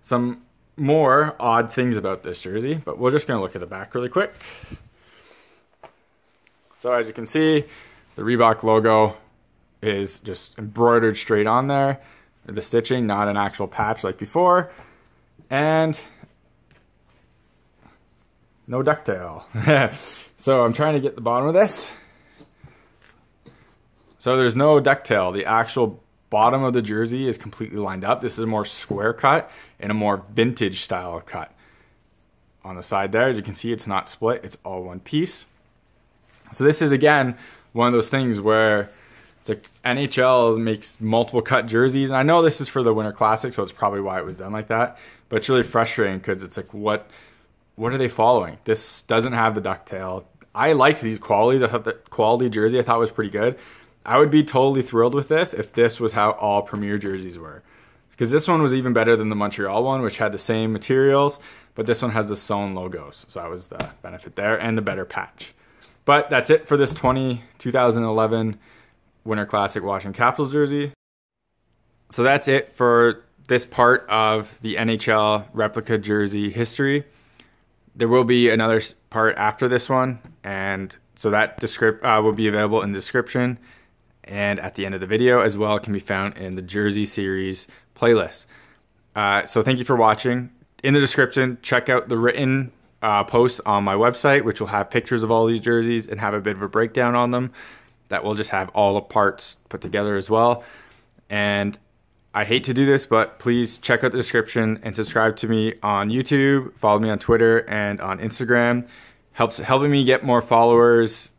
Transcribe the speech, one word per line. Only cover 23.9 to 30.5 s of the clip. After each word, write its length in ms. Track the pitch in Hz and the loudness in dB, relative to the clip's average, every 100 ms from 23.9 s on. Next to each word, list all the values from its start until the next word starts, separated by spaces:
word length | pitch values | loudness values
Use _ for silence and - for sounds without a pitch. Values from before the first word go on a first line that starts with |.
| _ _ _ | _ _ _
So 200 | 131 131 | 0 2
there's 180 | 127 117 | 2 4
no 240 | 147 147 | 6 6
ducktail. 540 | 131 139 - 104 90 | 4 0 2 0 2
The 100 | 98 | -2
actual 580 | - 110 113 135 113 - _ _ _ | 0 0 0 -2 -2 -4 _ _ _
bottom 320 | 107 113 135 | 2 2 2
of 100 | 131 | 0
the 80 | 123 | -2
jersey 480 | 107 107 113 127 131 | -2 -4 -4 -4 -4
is 80 | 113 | -6
completely 420 | 104 - 110 104 | -12 -12 -10 -8
lined 260 | 98 95 | -8 -6
up. 160 | 98 131 | -2 -2
This 140 | 123 | -2
is 40 | - | -6
a 80 | 113 | -4
more 180 | 107 | -2
square 480 | 104 - - 101 110 | -4 -8 -8 -2 -2
cut 380 | 113 135 160 - - - _ | 2 2 2 0 -20 -20 _
and 120 | 101 | -6
a 40 | |
more 300 | 107 104 98 - | -2 0 -2 -4
vintage 500 | 107 120 | 0 0